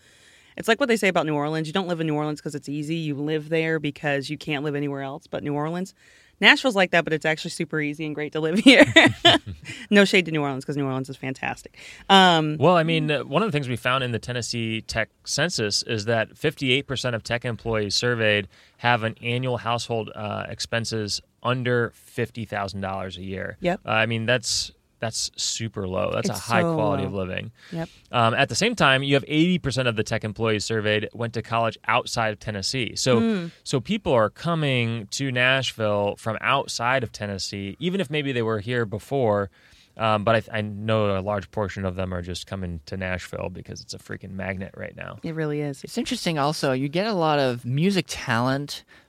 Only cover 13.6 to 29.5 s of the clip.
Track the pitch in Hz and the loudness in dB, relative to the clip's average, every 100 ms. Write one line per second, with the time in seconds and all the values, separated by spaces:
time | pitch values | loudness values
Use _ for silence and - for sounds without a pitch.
13.6 | 127 120 127 131 127 110 - 123 113 117 | -2 -2 0 0 0 -4 -4 -6 -6 -4
14.6 | 113 110 - 113 107 _ - - 165 - | -4 -4 -4 -4 -4 _ -6 -2 -2 0
15.6 | 107 - - 113 104 113 107 - 156 - | 0 -2 -2 -2 0 0 0 -2 -4 0
16.6 | 135 131 139 127 127 113 - 117 123 113 | 2 0 0 -4 -4 -4 -4 -4 -4 -6
17.6 | 117 110 104 - 123 120 107 104 95 - | -2 -2 0 0 0 2 2 2 0 -10
18.6 | - _ 120 120 113 - 117 123 131 120 | -20 _ 2 2 0 -4 -6 -4 -2 -4
19.6 | 113 120 - 113 107 - 107 104 98 - | -2 -4 -2 -4 -6 -8 -6 -6 -8 -10
20.6 | - 117 110 110 104 - - _ 120 127 | -6 -4 -4 -4 -4 -6 -10 _ -4 -2
21.6 | 123 123 113 - - - 113 - 110 104 | 0 0 0 -6 -10 -6 -6 -6 -6 -4
22.6 | 98 98 95 95 95 92 92 95 92 - | -4 -6 -6 -6 -8 -10 -8 -8 -8 -6
23.6 | 175 180 - 110 113 113 110 127 - - | -4 -4 -2 0 0 0 0 0 0 -4
24.6 | - - _ _ 113 - - - - - | -4 -12 _ _ -8 -6 -6 -6 -6 -4
25.6 | 110 107 92 92 92 95 - 101 101 117 | -6 -6 -4 -2 0 0 -2 -4 0 2
26.6 | 170 160 104 95 95 98 90 92 110 - | 2 2 0 0 -2 -4 -6 -6 -10 -14
27.6 | - 170 165 - - 123 113 113 139 - | -12 -10 -10 -12 -4 2 2 4 0 2
28.6 | 214 226 151 135 139 139 - 156 170 | 0 4 4 4 4 2 2 2 4